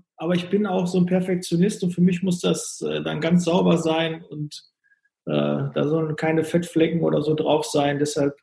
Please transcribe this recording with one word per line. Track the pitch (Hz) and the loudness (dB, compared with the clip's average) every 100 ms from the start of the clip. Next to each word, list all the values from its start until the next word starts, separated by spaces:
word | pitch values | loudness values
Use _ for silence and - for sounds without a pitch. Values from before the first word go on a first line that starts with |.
| _ - | _ -8
aber | 160 180 | -2 -2
ich | 175 | 2
bin | 202 208 | 0 2
auch | 185 180 | 0 0
so | 185 | 2
ein | 175 | 2
Perfektionist | 185 180 180 - 170 202 - | 2 0 -4 -2 2 2 0
und | 180 | -4
für | 175 | 2
mich | 180 175 | 2 2
muss | 190 175 | -2 -2
das, | 180 165 - - | -2 -2 -6 -8
äh, | 156 156 | -6 -4
dann | 156 156 | -4 -2
ganz | 165 175 165 | 2 2 4
sauber | 180 180 165 | 2 4 2
sein | 160 160 165 160 | 2 0 -2 -6
und, | - 151 147 - _ _ _ _ _ _ - | -12 -10 -10 -10 _ _ _ _ _ _ -4
äh, | 147 147 147 143 | -2 0 -2 -2
da | 147 143 | -2 0
sollen | 160 156 156 | 0 -2 -2
keine | 160 160 | 0 0
Fettflecken | 156 175 175 160 165 170 | 0 -2 0 0 2 2
oder | 156 151 | 0 0
so | 147 156 | 0 0
drauf | 151 151 - | 2 0 0
sein. | 151 143 143 | 0 0 0
Deshalb, | 147 151 143 - | -2 0 -2 -2